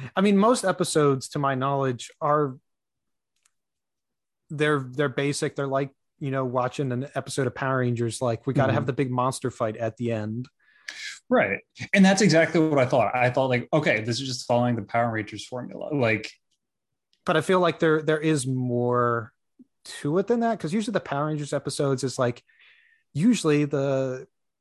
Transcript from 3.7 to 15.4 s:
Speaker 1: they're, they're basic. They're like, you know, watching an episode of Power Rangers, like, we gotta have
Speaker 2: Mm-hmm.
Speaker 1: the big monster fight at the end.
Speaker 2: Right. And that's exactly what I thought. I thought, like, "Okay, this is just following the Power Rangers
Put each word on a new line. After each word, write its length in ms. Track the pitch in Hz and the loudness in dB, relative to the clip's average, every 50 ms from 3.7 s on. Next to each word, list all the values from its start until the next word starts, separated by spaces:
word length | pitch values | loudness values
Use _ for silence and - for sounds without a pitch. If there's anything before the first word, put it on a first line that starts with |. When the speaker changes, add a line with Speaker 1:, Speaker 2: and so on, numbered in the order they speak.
| _ _ _ _ _ _ _ _ _ _ _ _ _ _ _ _ | _ _ _ _ _ _ _ _ _ _ _ _ _ _ _ _
Speaker 1:
they're, 300 | 160 143 151 151 151 139 | -4 0 2 2 2 0
they're 280 | 131 127 127 139 147 | -2 -6 -2 -2 -2
basic. 480 | 139 123 - 139 143 139 - 160 139 - | 0 0 -2 -2 -2 -2 -2 -4 -4 -4
They're 120 | - 139 | -4 -4
like, 240 | 139 135 135 143 139 _ _ _ _ _ _ | -2 -2 -2 -2 -4 _ _ _ _ _ _
you 120 | 156 139 | -6 -4
know, 120 | 131 135 131 | -2 -2 -2
watching 480 | 127 120 127 123 127 - - 143 131 | -2 -2 -2 -2 -2 -2 -4 -4 -2
an 160 | 123 123 135 143 - | -2 -4 -6 -6 -8
episode 320 | 139 - - - - 135 | -8 -8 -6 -4 -2 -2
of 80 | 123 - | -2 -2
Power 260 | - 139 131 131 131 | -4 -2 0 0 0
Rangers, 440 | 123 123 120 113 120 113 107 - 131 | 0 0 0 0 -2 -4 -2 -2 -2
like, 240 | 120 113 110 - | -2 -2 -2 -4
we 80 | 139 127 | -2 0
gotta 180 | 143 135 135 139 | 2 2 2 2
have 100 | 147 143 | 0 0
Speaker 2:
Mm-hmm. 40 | |
Speaker 1:
the 60 | 147 131 | -2 -2
big 180 | 147 143 127 | -2 -2 -2
monster 400 | 127 123 123 131 131 - - 123 | 0 0 -2 -2 -2 -2 -6 -8
fight 260 | - - 120 110 107 | -4 -4 -4 -4 -4
at 200 | 113 117 110 110 | -4 -6 -6 -4
the 160 | - 120 117 113 | -4 -4 -2 -2
end. 360 | 110 107 107 110 120 127 135 _ _ _ _ _ _ _ - - - - - - - _ _ | -2 -4 -6 -6 -8 -10 -12 _ _ _ _ _ _ _ -18 -16 -14 -14 -14 -14 -16 _ _
Speaker 2:
Right. 300 | 247 240 - 98 98 - - _ _ - 120 - - | 2 2 2 2 -2 -6 -8 _ _ -16 -8 0 4
And 100 | 202 190 | 6 6
that's 200 | 190 196 202 220 | 6 6 6 4
exactly 360 | 175 151 160 160 156 - 170 | 6 6 6 4 4 2 2
what 200 | 156 156 151 139 | 2 4 4 2
I 80 | 127 | 2
thought. 280 | 123 147 127 107 101 - | 4 4 2 2 2 0
I 140 | 127 123 127 | 0 0 2
thought, 200 | 127 139 135 131 | 2 2 2 2
like, 200 | 123 120 - - | 0 -2 -2 0
"Okay, 300 | - 156 151 165 123 107 | 0 0 2 2 0 0
this 180 | 110 120 117 120 | 0 -2 -4 -4
is 80 | 139 | -4
just 200 | 131 127 127 - | -6 -8 -8 -2
following 280 | - 123 120 123 123 120 | 0 2 2 2 2 0
the 60 | 117 | -2
Power 300 | 98 - - 117 120 117 | -4 -2 0 0 0 0
Rangers 340 | 113 110 104 - 110 101 | -2 -4 -6 -6 -10 -14